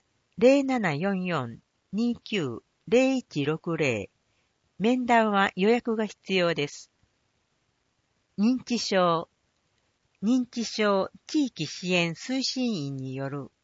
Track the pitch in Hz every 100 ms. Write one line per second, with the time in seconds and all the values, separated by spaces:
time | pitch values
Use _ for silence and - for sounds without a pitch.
0 | _ _ _ - 247 277 269 254 185 143
1 | 196 185 180 156 120 - _ _ _ 202
2 | 240 233 - 208 135 113 - _ - 247
3 | 262 262 - 151 139 160 170 160 139 107
4 | 92 _ _ _ _ _ _ - 214 254
5 | 240 233 220 202 196 - 202 240 233 220
6 | 208 - - 190 170 151 147 - - _
7 | _ _ _ _ _ _ _ _ _ _
8 | _ _ _ - 220 254 - 240 - 190
9 | 180 165 - _ _ _ _ _ _ _
10 | _ _ 202 254 240 233 214 - 208 196
11 | - - - 311 269 - 147 - 180 180
12 | 170 156 - 262 240 262 240 190 139 135
13 | 131 131 139 143 147 _